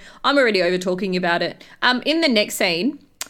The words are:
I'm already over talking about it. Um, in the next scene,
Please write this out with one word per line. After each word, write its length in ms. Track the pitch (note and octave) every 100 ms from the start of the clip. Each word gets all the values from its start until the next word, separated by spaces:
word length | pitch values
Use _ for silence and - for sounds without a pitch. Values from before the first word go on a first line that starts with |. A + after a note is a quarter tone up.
| - -
I'm 120 | B3+ C#4+
already 240 | B3 G3
over 160 | F3 F#3
talking 360 | F#3 F3+ G3
about 280 | F3+ F3+ E3+
it. 200 | E3+ - - -
Um, 200 | B3 B3
in 180 | - E4
the 60 | D#4+
next 280 | G#3+ G#3+ -
scene, 420 | G3+ E3+ A#3 D4+ _ - -